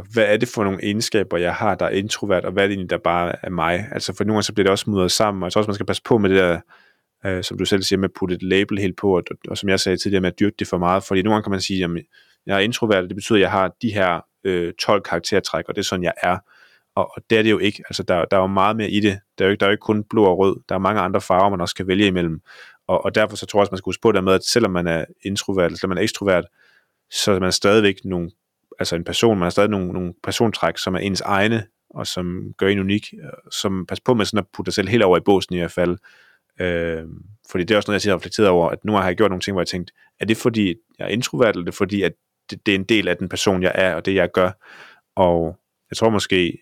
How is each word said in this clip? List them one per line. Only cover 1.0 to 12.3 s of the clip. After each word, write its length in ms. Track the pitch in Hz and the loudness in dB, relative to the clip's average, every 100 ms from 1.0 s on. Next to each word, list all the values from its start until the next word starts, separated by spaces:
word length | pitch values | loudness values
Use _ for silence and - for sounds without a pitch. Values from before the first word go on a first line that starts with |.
| 120 107 90 87 | 0 -2 0 -2
jeg 180 | 87 85 | -2 0
har, 200 | 110 92 | -2 0
der 100 | 87 | -2
er 40 | |
introvert, 560 | 95 104 - 101 90 95 | -2 -4 -6 -2 -2 0
og 60 | |
hvad 120 | 95 | 0
er 40 | 98 | 0
det 60 | |
egentlig, 160 | 98 90 | 0 -4
der 80 | 85 | -2
bare 480 | 85 87 87 - - | 0 0 -2 -4 -6
er 40 | |
mig? 380 | 87 80 87 107 | -2 -2 -2 -4
Altså, 220 | - - | -8 -6
for 100 | 92 | -4
nogle 100 | 104 107 | 0 0
gange 80 | |
så 100 | 101 | 0
bliver 100 | 107 | 2
det 80 | 95 | 2
også 180 | 98 - | 2 0
mudret 220 | 101 90 | 0 0
sammen, 320 | - 107 98 | 2 0 -2
og 20 | 90 | -2
jeg 60 | |
tror 80 | 107 | -2
også, 100 | 104 | -2
man 60 | 101 | -4
skal 100 | 98 | -4
passe 180 | - | -4
på 140 | - 120 | 0 2
med 120 | 101 | 4
det 80 | 95 | 4
der, 220 | 90 85 - _ _ _ _ _ 98 | 4 2 -6 _ _ _ _ _ -6
øh, 180 | 92 | -6
som 140 | 92 101 | -6 -4
du 80 | 92 | 0
selv 180 | 101 | 0
siger, 160 | 95 95 | 2 0
med 100 | 95 | 0
at 40 | - | -4
putte 160 | 90 87 | -6 -4
et 80 | |
label 360 | 92 95 101 101 | 0 0 0 -2
helt 180 | 98 90 | -4 -2
på, 200 | 101 90 | 0 0
og, 60 | - | -2
og, 60 | - - | -12 -10
og 100 | - | -6
som 120 | 98 | 0
jeg 100 | 95 | 0
sagde 180 | 98 92 | 0 -2
tidligere, 240 | 104 98 | 0 0
med 100 | 92 | 0
at 80 | - | 0
dyrke 160 | 104 - | -2 -2
det 80 | 101 | -4
for 100 | 90 | -2
meget, 260 | 87 95 | 2 0
fordi 180 | - 98 | 0 0
nogle 140 | 101 107 | 2 0
gange 80 | |
kan 80 | 107 | 0
man 100 | 95 | -4
sige, 180 | - 98 | -4 -4
"Jamen, 240 | 87 85 - _ _ | -4 -6 -10 _ _